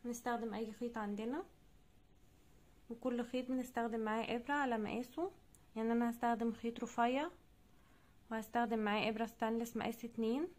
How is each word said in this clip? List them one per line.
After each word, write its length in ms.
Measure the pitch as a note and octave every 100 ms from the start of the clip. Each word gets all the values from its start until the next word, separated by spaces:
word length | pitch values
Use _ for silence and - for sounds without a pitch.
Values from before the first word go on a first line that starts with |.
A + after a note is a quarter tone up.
هنستخدم 500 | A#3+ A#3+ B3+ A#3 A3+
اي 180 | G#3 A3
خيط 260 | G#3 A#3+ A#3
عندنا، 460 | G#3 G#3 A3+ D4 G4 - - - - - - - - - - - - - -
وكل 340 | A#3 B3+ A#3+
خيط 240 | A#3+ B3+ B3+
بنستخدم 520 | B3+ B3+ - A#3 A3+
معاه 360 | A3 A3 A3+ A#3+
ابرة 160 | A#3+
على 260 | C#4+ C4 A3+
مقاسه. 520 | G#3 A3+ B3+ - F#4 - - - - A3
يعني 160 | A3+
انا 180 | A#3 A#3+
هستخدم 420 | A#3 A#3+ A3+ A#3
خيط 300 | A3+ A#3 A#3
رفيع، 480 | A#3 - A#3+ C4 E4 - - - - - - - - - -
وهستخدم 480 | A3 A3 A#3+ A#3+ A3+
معاه 300 | G#3 G#3+ G#3+
ابرة 180 | A3 A3+
ستانلس 500 | - A3 A3+ A#3 A3+
مقاس 280 | A3+ A#3
اتنين. 440 | A#3 A#3 A3 B3+ F4